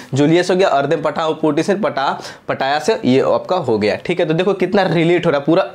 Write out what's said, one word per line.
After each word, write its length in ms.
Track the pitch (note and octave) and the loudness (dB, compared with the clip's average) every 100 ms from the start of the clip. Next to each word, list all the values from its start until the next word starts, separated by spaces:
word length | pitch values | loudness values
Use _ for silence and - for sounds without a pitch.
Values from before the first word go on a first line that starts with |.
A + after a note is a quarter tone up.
| - | -4
जूलियस 360 | C3+ D3 E3+ F3 | 0 2 2 2
हो 60 | F#3 | 2
गया, 120 | F#3+ | 2
अर्देम 320 | C#3 C#3+ D#3 | 0 0 -2
पटा 260 | D3+ D3 D#3+ | -2 -4 -4
पाउटिन 320 | D#3 D#3 D3 | -2 0 0
से 100 | D#3 G3 | 0 0
पटा, 300 | D3 C#3 C#3+ F#3 - - - | -2 -2 -4 -4 -10 -12 -6
पटाया 300 | C#3 C3+ D3 | -4 -2 -2
से 200 | D3+ A3+ | -2 -2
ये 160 | B2 C3 | 2 2
आपका 320 | F#2 A#2 - F#3 | 4 0 0 -2
हो 180 | B2 G#2+ | 0 0
गया, 180 | G#2 F#2 | 0 -2
ठीक 240 | - F3 | -2 -2
है। 60 | E3 | 0
तो 80 | |
देखो 200 | D#3+ G3 | 0 0
कितना 280 | F#3+ F3+ G3+ | 0 0 0
relate 420 | F#3 E3 D#3+ F3 E3 | 0 2 2 2 2
हो 40 | |
रहा 100 | C#3+ | 0
है, 60 | D3+ | 2
पूरा 220 | F3 F#3+ | 2 2